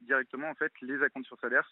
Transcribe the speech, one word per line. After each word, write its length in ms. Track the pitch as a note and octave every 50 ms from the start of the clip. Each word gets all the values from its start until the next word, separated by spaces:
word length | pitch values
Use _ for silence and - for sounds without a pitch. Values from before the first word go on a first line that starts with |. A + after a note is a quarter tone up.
| A#2+
directement, 480 | A#2+ C#3 C3 C3 - - C3 D3 D#3+
en 40 | D3
fait, 180 | - D#3 D#3 - - C3
les 200 | B2 C3+ C#3 C#3+
acomptes 240 | C3+ - C3+ B2+
sur 140 | - B2 -
salaire 260 | - A#2+ B2 C#3 D#3 -